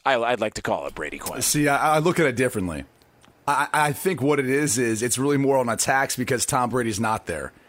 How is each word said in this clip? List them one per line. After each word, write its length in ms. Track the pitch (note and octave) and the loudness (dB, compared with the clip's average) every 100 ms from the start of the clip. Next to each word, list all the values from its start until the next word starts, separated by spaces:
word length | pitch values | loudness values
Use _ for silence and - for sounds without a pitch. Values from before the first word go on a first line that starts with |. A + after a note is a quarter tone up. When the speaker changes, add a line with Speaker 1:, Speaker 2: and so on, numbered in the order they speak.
| C#3 | 2
Speaker 1:
I, 160 | B2 | 2
I'd 180 | A#2 A#2+ | 2 0
like 140 | A2 | -2
to 80 | - | -2
call 240 | - F#2 C#2+ | -2 -2 -4
it, 80 | |
Brady 240 | - D2+ C#2+ | -8 -8 -8
Quinn. 240 | - E2 | -8 -4
Speaker 2:
See, 260 | - D3+ D3 | -2 2 2
I, 280 | C#3 D3 D#3 | 2 2 2
I 40 | |
look 200 | E3 F3 | 2 2
at 80 | D3 | 2
it 80 | A#2+ | 2
differently. 500 | B2+ G#2+ F#2 D2+ - _ _ _ - _ - | 0 0 -4 -6 -10 _ _ _ -20 _ -2
I, 200 | C#3 D3 | 0 0
I 180 | D3+ D3+ | 2 0
think 300 | - F#3 D#3 | 0 -2 0
what 160 | C#3 C#3+ | 2 2
it 100 | C3 | 2
is, 300 | C#3 D3 A#2 | 0 0 0
is 240 | A#2 A2 | 0 0
it's 160 | A#2+ B2 | -2 0
really 200 | C#3+ C#3 | 0 2
more 200 | C#3 C3+ | 4 2
on 100 | A#2+ | 2
a 80 | G#2+ | 0
tax 400 | - C3+ C3+ - | 0 0 0 -2
because 300 | B2 B2 - | -2 -2 0
Tom 240 | C3 A#2+ | 0 0
Brady's 300 | C3 A2+ G2+ | 0 -2 -2
not 260 | A2 A2 - | -2 -2 -4
there. 280 | D2+ C2 - | -8 -10 -14